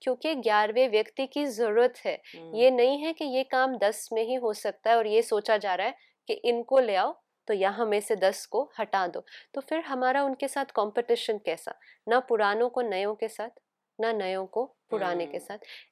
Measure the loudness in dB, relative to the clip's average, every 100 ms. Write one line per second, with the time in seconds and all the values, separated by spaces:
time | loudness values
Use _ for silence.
0 | -4 -2 -2 -2 2 2 4 2 4 2
1 | 0 -4 -4 -4 -4 -2 0 4 2 0
2 | -6 -8 -10 -18 -8 4 6 6 4 2
3 | -2 -6 -4 -2 0 0 0 2 0 -2
4 | -6 -4 -2 -2 -2 -4 -6 -2 2 2
5 | 4 2 2 0 0 0 0 -2 -4 -6
6 | _ _ -8 -4 -2 -2 2 2 4 2
7 | 0 -4 _ _ -4 0 0 0 0 0
8 | 0 0 0 0 -4 -4 -4 -6 -2 0
9 | 0 -6 -12 -18 -14 -12 -6 -4 -4 -2
10 | 0 2 0 -2 -4 -4 -4 -2 -2 0
11 | 0 0 0 -4 -4 -6 -8 -16 -18 _
12 | 0 0 2 2 2 2 0 0 -2 -2
13 | -2 -4 -6 -8 -12 -14 _ _ _ -4
14 | -2 -2 -2 -4 -4 -4 -6 _ _ -4
15 | -2 -2 -4 -8 -10 -16 -16 -20 -10